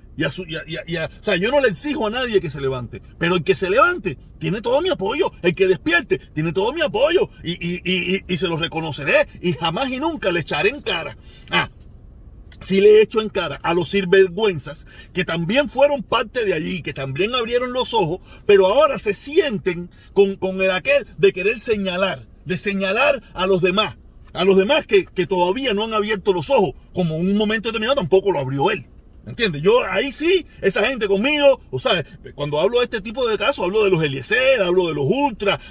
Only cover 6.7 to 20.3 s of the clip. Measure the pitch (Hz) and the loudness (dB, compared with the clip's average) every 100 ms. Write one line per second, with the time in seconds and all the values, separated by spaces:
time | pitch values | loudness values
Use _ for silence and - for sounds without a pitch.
6.7 | 320 294 208 294 330 214 - 151 180 170 | -2 -2 0 2 2 0 -6 -10 -6 -6
7.7 | 180 180 185 175 190 - 180 180 160 165 | -4 -2 -2 0 -2 -2 -4 -2 -2 -4
8.7 | 160 160 143 143 277 - - 180 160 170 | -4 -6 -6 0 2 0 -4 -4 -2 -4
9.7 | 180 262 254 320 294 202 175 - 156 190 | -4 -4 -4 -4 -4 -2 -2 -2 -2 -2
10.7 | 285 - 175 147 - - - - 170 147 | -2 -6 -6 -8 -14 -20 -20 -4 -4 -4
11.7 | - - - - - - - - - - | -8 -20 -20 -20 -20 -20 -20 -20 -12 -2
12.7 | 190 208 214 214 226 220 - 165 139 160 | 4 8 8 6 0 -4 -4 -6 -4 -2
13.7 | 170 165 202 185 190 190 170 220 165 147 | -2 0 -2 4 4 4 2 -2 -2 -8
14.7 | 147 - - - 185 175 165 170 254 277 | -16 -20 -20 -10 -6 -4 -2 0 0 0
15.7 | 247 285 285 - 233 226 254 214 165 175 | 2 2 2 -2 -2 -2 -2 -2 -2 -2
16.7 | 185 156 143 135 135 208 254 233 240 247 | -6 -8 -8 -6 -2 0 -2 0 -2 -2
17.7 | 247 233 240 160 185 - - - 196 185 | -4 -2 0 0 -2 -10 -4 4 6 6
18.7 | 240 302 233 214 196 - 311 302 196 185 | 6 4 2 -4 -6 -2 0 2 0 -4
19.7 | 170 175 - - - 196 | -6 -8 -16 -2 2 2